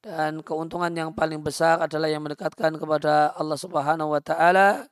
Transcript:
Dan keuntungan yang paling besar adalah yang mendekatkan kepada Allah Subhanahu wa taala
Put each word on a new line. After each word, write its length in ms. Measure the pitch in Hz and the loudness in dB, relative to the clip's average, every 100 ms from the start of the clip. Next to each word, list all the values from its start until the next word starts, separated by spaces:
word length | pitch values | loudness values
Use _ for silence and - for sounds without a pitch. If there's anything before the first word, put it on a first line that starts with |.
Dan 400 | 220 165 156 156 | -10 -4 -4 -4
keuntungan 480 | - 160 165 175 175 | -6 -6 -6 -4 -4
yang 240 | 170 160 - | -4 -6 -2
paling 240 | 160 156 | -2 -2
besar 400 | 151 - 165 165 | -6 0 2 4
adalah 320 | 160 151 156 | 0 -2 -2
yang 160 | 151 151 | -2 -6
mendekatkan 480 | 147 175 - 160 160 | -6 -8 -2 -2 -2
kepada 560 | 156 151 151 151 151 - | -2 0 2 4 2 0
Allah 160 | 156 147 | -4 -4
Subhanahu 560 | 185 165 143 160 156 | -4 -4 0 -2 0
wa 80 | 147 | -2
taala 640 | 147 165 165 190 196 208 254 | -2 2 4 6 6 4 -6